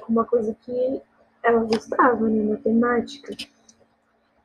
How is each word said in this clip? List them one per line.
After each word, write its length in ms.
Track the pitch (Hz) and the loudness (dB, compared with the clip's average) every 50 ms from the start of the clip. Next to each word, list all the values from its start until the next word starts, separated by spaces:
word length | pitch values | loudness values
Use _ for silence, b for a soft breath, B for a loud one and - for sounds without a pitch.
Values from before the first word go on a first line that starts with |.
| - - | -2 -2
uma 160 | 226 226 226 | 0 0 0
coisa 280 | - - 240 214 214 208 | 2 0 0 0 -2 -6
que 480 | _ _ - 247 247 254 262 269 - - _ _ _ _ _ _ _ | _ _ -8 -4 -2 -2 -2 -2 -4 -8 _ _ _ _ _ _ _
ela 220 | - 233 233 226 226 | 0 2 2 2 2
gostava, 640 | 220 220 220 - - - - - - 233 214 220 220 | 0 -2 -2 -2 -4 -6 0 2 0 2 2 0 0
né, 160 | 220 220 208 | 0 0 0
matemática. 920 | 208 214 - - 113 226 - 240 - 240 233 220 - - - - - - - - - _ _ _ _ - _ _ _ _ _ _ _ _ _ _ _ _ _ _ | 0 -2 -2 -2 0 2 2 2 2 2 -2 -2 -4 -10 -18 -16 -16 -14 -14 -14 -18 _ _ _ _ -20 _ _ _ _ _ _ _ _ _ _ _ _ _ _